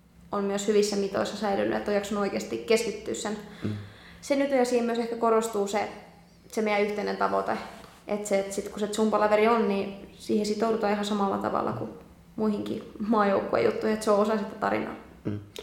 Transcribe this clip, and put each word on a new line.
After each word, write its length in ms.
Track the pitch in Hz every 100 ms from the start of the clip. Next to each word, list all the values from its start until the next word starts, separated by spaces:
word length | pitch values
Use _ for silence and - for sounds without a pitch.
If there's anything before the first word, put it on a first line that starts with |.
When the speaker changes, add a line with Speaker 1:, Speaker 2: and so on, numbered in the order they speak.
| _ - -
Speaker 1:
on 120 | 202
myös 240 | 196 196 214
hyvissä 280 | 208 208 202
mitoissa 400 | 196 - 208 -
säilynyt, 400 | 214 196 208 220
että 140 | 214
on 40 |
jaksanut 260 | 202 202 208
oikeasti 360 | 202 202 - 113
keskittyä 560 | - 220 220 - -
sen, 240 | 107 - 214 - -
Speaker 2:
Mm. 60 | 107 104 - - - -
Speaker 1:
sen 180 | - 277
nyt, 120 | 277
ja 140 | 262
siinä 220 | 247 247 233
myös 120 | 233
ehkä 180 | 226 240
korostuu 500 | 226 220 220 208 196
se, 220 | 208 202 - - - - - -
se 140 | 226
meidän 200 | 208 208
yhteinen 340 | 208 208 196 190
tavoite. 360 | 196 196 196 214 - - - - -
Että 200 | 208 208
se, 100 | 196
että 160 | 196
sit 140 | - -
kun 120 | 202
se 60 | 208
Zoom-palaveri 640 | 220 220 208 214 208 220
on, 200 | 233 202
niin 400 | 196 202 - -
siihen 340 | - - 220 208
sitoudutaan 460 | 208 226 220 208
ihan 120 | 202
samalla 340 | 202 208 196 202
tavalla 340 | 208 - -
kuin 180 | - - - - - - -
muihinkin 560 | 214 208 208 214 - - 208
maajoukkuejuttuihin, 840 | 220 202 196 202 - 214 214 220
että 100 | 214
se 60 | 220
on 100 | 202
osa 180 | 214 214
sitä 160 | 202 -
tarinaa. 340 | 196 110 - - - -
Speaker 2:
Mm. 140 | - 104 - -